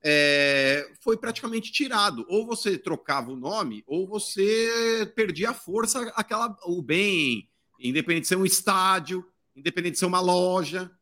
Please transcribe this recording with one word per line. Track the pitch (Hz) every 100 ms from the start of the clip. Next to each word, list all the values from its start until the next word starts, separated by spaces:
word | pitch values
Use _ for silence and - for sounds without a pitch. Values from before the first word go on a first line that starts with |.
é, | 156 147 147 143 143 139 135 139 143 -
foi | - 226
praticamente | 247 - 247 226 220
tirado. | - 277 226 202 208 -
Ou | 196 226
você | 226 208 185
trocava | - 170 - 139 120
o | 131
nome, | 131 214 165 107 -
ou | 151 190
você | 208 - 202 196 220 226 233 226 226 214 233
perdia | 214 151 220
a |
força, | 254 - 202 226 262 240 226
aquela, | 208 220 233 196 180
o | 175
bem, | 131 165 202 180 143 113 - _ _ _
independente | 123 139 160 165
de | -
ser | 185
um | 190
estádio, | - - 190 190 190 147 185 180 _ _ -
independente | 139 175 175
de | 147
ser | 180
uma | 180
loja | 185 180 180 185 151 180 180 _